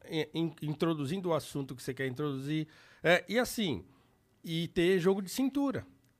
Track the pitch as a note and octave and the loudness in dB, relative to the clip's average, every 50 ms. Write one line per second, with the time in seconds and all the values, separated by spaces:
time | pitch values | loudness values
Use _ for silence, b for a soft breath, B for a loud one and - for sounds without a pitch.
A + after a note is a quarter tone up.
0 | - - F#3 D#3+ D3+ - - D#3+ E3 E3 D3+ - - D3 D3+ - F3 E3 E3 D3+ | -12 -6 -2 -2 -2 -2 -2 -2 -2 -2 -2 -4 -4 -4 -2 0 2 2 2 2
1 | C#3+ C3 E3 G3 F3+ F3+ E3 D3+ - - - D3 C#3 C3 C#3 B2 - - B2+ A#2+ | 0 -2 -2 -2 0 0 0 0 0 -2 -6 -6 -6 -6 -8 -10 -8 -8 -4 -4
2 | C3+ C3 B2 B2+ D3+ D3 C#3 C3 C3+ C#3+ D#3 D#3 D#3 - B B B B B B | -4 -4 -2 -2 -2 -2 -2 -4 -4 -2 -2 -2 -2 -4 B B B B B B
3 | B D#3+ F3 E3+ - - G3 A#3+ B3 - - - G#3+ F3 B2+ E2+ - - b b | B 4 4 4 4 2 0 0 0 0 0 -2 0 0 0 -2 -6 -10 b b
4 | b b b b b _ _ _ - E3 E3 E3 E3+ D#3 - F#3+ E3+ F3+ G3 F#3 | b b b b b _ _ _ -8 -4 -4 -2 -2 -2 0 2 4 4 4 4
5 | E3 F#3+ G3 G3 G3 F3 - - C4 C4+ - C#4+ C#4 C#4 A3 - - - - _ | 4 4 2 2 0 -4 -2 0 0 0 2 0 0 0 0 -2 -6 -10 -14 _
6 | _ _ _ | _ _ _